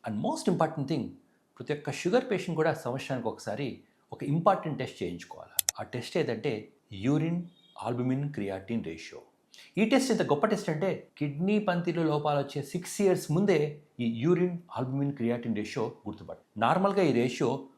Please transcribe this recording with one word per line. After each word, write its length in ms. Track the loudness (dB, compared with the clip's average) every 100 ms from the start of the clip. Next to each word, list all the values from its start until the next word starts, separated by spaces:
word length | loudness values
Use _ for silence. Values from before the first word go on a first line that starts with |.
| -4
And 160 | -2 -2
most 320 | 0 0 2
important 340 | 2 0 -2
thing, 160 | -2 -4 -10 _ _ _ _
ప్రతి 160 | -6
ఒక్క 180 | -4 -4
షుగర్ 400 | -4 2 2 2
పేషెంట్ 240 | -2 -2 2
కూడా 180 | 2
సంవత్సరానికి 540 | 2 -2 -4 -4 -4 -4
ఒకసారి 540 | -4 -6 -4 -6 -8 _ _ _
ఒక 100 | -8
ఇంపార్టెంట్ 560 | -2 2 4 2 0 -4
టెస్ట్ 240 | -6 -4
చేయించుకోవాలి. 640 | -6 -6 -12 -18 -8 -4 -4 -6
ఆ 40 |
టెస్ట్ 340 | -8 -6 -4 -2
ఏదంటే 520 | -2 -2 -2 -4 -8 _ _
యూరిన్ 520 | -4 0 2 2 -2 -6 _ _ -8
ఆల్బుమిన్ 500 | -4 -2 0 0 -2
క్రియాటిన్ 500 | -4 -4 -6 -4 -4
రేషియో. 380 | -4 -10 -12 -16 -20 _ _ -20 -8 0
ఈ 120 | 4
టెస్ట్ 220 | 4 4
ఎంత 100 | 2
గొప్ప 240 | 4 4 4
టెస్ట్ 240 | 2 0
అంటే 380 | 0 0 -2 -8 -4
కిడ్నీ 420 | -4 0 2 2
పంతిలో 440 | 2 0 0 0
లోపాలు 360 | 2 2 2 0
వచ్చే 220 | 0 -6
సిక్స్ 400 | -4 -6 -6 2
ఇయర్స్ 300 | 4 4 2
ముందే 500 | 2 4 4 2 -4 -18 -2
ఈ 200 | -2 2
యూరిన్ 380 | 4 4 4 -2 -8 -4
ఆల్బుమిన్ 360 | -2 0 -2
క్రియాటిన్ 420 | 0 0 0 0 -2
రేషియో 300 | -2 -2 -4
గుర్తుపట్టు. 760 | -4 -12 -10 -12 -16 _ 0
నార్మల్గా 420 | 2 4 4 4
ఈ 120 | 4
రేషియో 540 | 4 2 2 0 0 -6